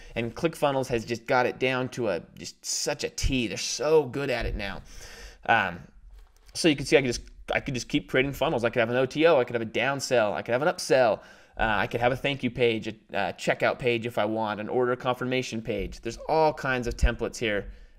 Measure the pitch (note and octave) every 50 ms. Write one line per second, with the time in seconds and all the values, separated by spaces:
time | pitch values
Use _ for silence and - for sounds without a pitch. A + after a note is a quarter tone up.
0 | - - - A2+ A#2 A#2 A2+ - - E3 D#3+ - D3+ C#3+ C3+ C3+ B2+ - C3 A#2
1 | G#2+ A2 A#2+ A2 - - C#3 B2 B2 A2 - - C3 C3 C3 B2+ C3 B2+ - B2+
2 | A#2+ G#2 F2+ E2 D#2+ - - - D#2+ - - _ - - - - - D#3 D3 C#3
3 | - - - - - - C#3 B2+ A#2 G2 F#2 A#2 - - - - B2 D3+ - -
4 | C#3+ B2+ A2+ D3 C#3+ C3 B2 A#2 A2 G2 - G2 G2+ G2 F#2 D#2 - - - -
5 | - - - - - - - - - - A2+ A2+ G2 F2+ E2+ E2+ - - - -
6 | - - - - - - _ _ _ - - - - E3+ C#3+ C#3 C#3 - D#3+ C#3+
7 | C3+ A#2+ A#2+ - - - - - - - - A2+ - - C3+ A#2+ - - - D3
8 | - - - C3 C3 C#3+ C3+ - C3+ D#3 D#3+ A#2 A2+ A#2 A2 B2 A2+ A2+ B2 B2+
9 | C3+ B2+ - D3 D#3 E3+ E3+ C3+ A#2+ - A#2+ A#2 A2+ A2 - G#2+ A#2 C3+ C#3 C#3
10 | - - B2+ A#2+ G#2+ G#2 F2 D2+ G#2+ - A#2 B2+ D3 F3 - - - - D#3 C3
11 | B2+ A2+ F#2+ - - - - - - _ - - - A2 G#2+ G2 G#2 A#2+ - A#2
12 | A#2+ B2 C3+ C3 - C#3 C#3 C3 - B2 A#2 C#3 B2 A#2+ A2+ A2 F#2+ G#2+ G#2+ -
13 | _ - - F#2+ G2 F2+ E2+ - - - D3+ - - - - - - B2 A#2+ A#2
14 | A2 A#2+ - A#2 G#2 G#2+ A2 A2 A2 G#2+ G#2+ G2 G#2+ - - B2 B2+ B2 B2+ B2
15 | B2+ C3 B2 - C3 B2 B2+ B2+ B2 - A#2 A2+ A2+ B2+ A2 G2+ F#2 F2 - -
16 | - A#2 A#2 - - - D3 D#3+ D#3 D3+ D3 - - C3+ C3 B2 A#2+ A#2 A#2 -
17 | - B2+ A#2 A2+ A#2 G2 - - B2 A2 G#2 G2+ - - - - - - -